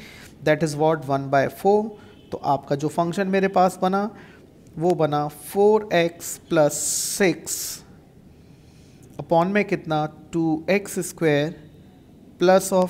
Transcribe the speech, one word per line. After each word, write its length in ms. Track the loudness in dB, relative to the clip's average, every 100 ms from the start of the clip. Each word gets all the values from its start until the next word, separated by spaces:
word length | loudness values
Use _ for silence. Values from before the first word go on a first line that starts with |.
| -14 -20 -20 -4
that 220 | 0 0 0
is 80 | 0
what? 320 | 0 0 -2
one 200 | -4 0
by 100 | 0 0 0
four। 220 | 0 2 0 -8 -20 -20 -14
तो 60 | -6 -2
आपका 300 | -2 -2 -2
जो 120 | -2
फंक्शन 400 | -2 -2 -2 0
मेरे 200 | 0 2 4
पास 200 | 2 2
बना, 280 | 0 0 -2 -8 -20 -20 -20 -20 -16 -2
वो 140 | 0 2
बना 320 | 0 0 -4
फ़ोर 600 | -8 -6 2 4 4 2
एक्स 440 | 0 0 -4 -12 -12 -2
प्लस 280 | 2 2 2 -4 -4 -4 0
सिक्स 640 | 0 0 -6 -10 -10 -12 -18 -20 -20 -20 -20 -20 -20 -20 -20 -20 -20 -20 -20 -12
upon 320 | 0 0 2
में 100 | 0 0
कितना? 400 | -2 -2 -4 -4 -8 -8
टू 340 | -2 0 0 0
एक्स 300 | -2 -2 -8 -8
स्क्वायर 460 | -2 2 2 0 -6 -18 -20 -20 -20 -20 -20 -18 0
plus 300 | 4 4 4
of 160 | 0